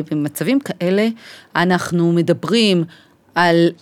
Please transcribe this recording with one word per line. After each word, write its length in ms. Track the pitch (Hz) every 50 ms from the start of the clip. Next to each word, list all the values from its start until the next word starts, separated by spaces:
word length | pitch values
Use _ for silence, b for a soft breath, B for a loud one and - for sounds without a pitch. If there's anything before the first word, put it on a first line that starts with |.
| 156 -
במצבים 480 | 156 151 147 147 - - 156 196 262 277
כאלה, 480 | - - - - 180 180 190 202 220 226 226 B B B B B B B -
אנחנו 560 | 156 170 180 180 175 - - 180 175 170 170
מדברים... 720 | 170 170 165 175 170 120 - 139 202 233 220 208 185 175 160 170 B B B B B B _ _ _
על, 340 | 170 180 175 170 170 170 170 - -